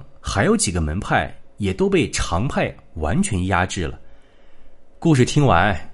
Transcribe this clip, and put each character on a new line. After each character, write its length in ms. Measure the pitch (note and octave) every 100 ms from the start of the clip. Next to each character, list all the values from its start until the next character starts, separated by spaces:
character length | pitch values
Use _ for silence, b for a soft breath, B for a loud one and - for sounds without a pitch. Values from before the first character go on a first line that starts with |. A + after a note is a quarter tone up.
| - -
还 240 | - G2
有 100 | C#3
几 160 | A3 -
个 80 | F2
门 220 | D2+ E2
派 340 | - C3+ D2+ - - -
也 160 | F#3+
都 160 | F#3 F#3+
被 220 | F#3 A#2+
常 360 | - - F2 G#2+
派 240 | - C#3 - - -
完 260 | D2+ E2+
全 240 | G3 F#2 F#2
压 180 | F2+
制 220 | F2+ - D#2
了。” 120 | B1+ b b b b b b b b - -
故 140 | E3+
事 100 | D3
听 200 | B2 -
完， 300 | C#3 E2+ G2+ F2 -